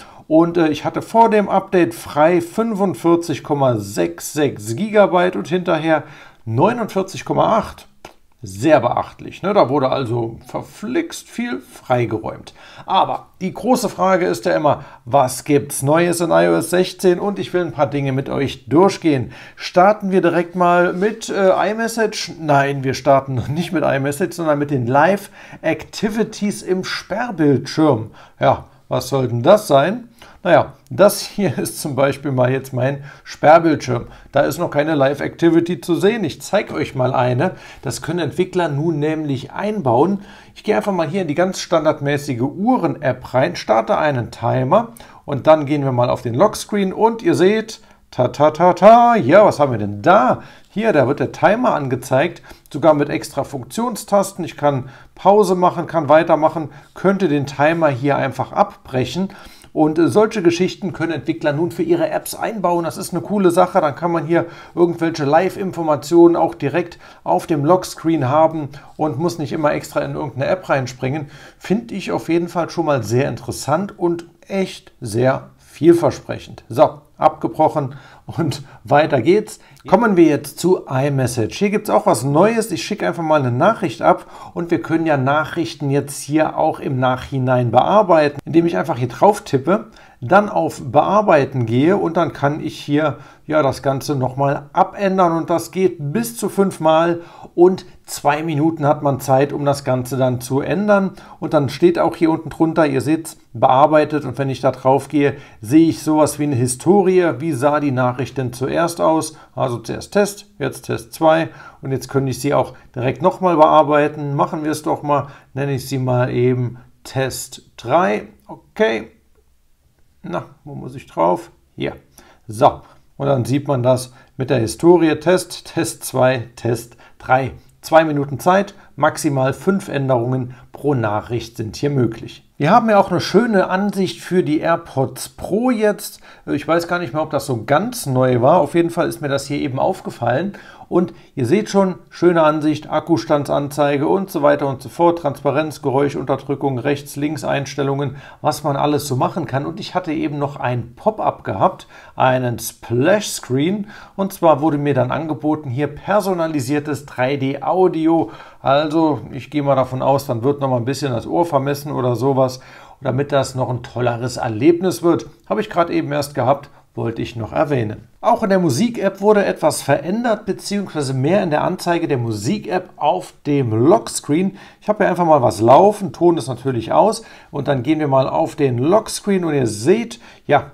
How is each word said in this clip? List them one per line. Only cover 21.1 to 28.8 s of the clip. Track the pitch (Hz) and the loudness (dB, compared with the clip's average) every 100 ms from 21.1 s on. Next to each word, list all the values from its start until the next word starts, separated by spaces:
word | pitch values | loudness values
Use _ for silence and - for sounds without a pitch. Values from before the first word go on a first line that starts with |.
| 226 - | -4 -6
äh, | 202 190 - 175 | 0 2 2 0
iMessage. | 220 226 226 214 208 - 151 | -2 -4 -2 -4 -4 -10 -8
Nein, | 156 139 139 139 | 0 2 2 -2
wir | 135 | -4
starten | 123 151 139 165 | -4 2 2 2
noch | 127 117 | -6 -4
nicht | 151 170 | -4 -2
mit | 165 | -2
iMessage, | 135 135 139 143 175 | 0 0 -2 -2 -4
sondern | 170 160 147 | -4 -2 0
mit | 147 | 0
den | 139 117 | -2 2
Live-Activities | 135 165 196 - - - - 160 160 - - 220 220 214 - 208 - | 4 4 2 -4 -20 -20 -8 -4 -4 -6 -6 -4 -2 -4 -4 -6 -6
im | 170 185 | -4 -4
Sperrbildschirm. | 180 - - 196 240 170 151 123 - - 156 117 110 - - - | -4 -10 -8 -6 -6 0 2 2 0 0 2 2 -2 -16 -20 -2
Ja, | 131 120 - _ | 0 0 -4 _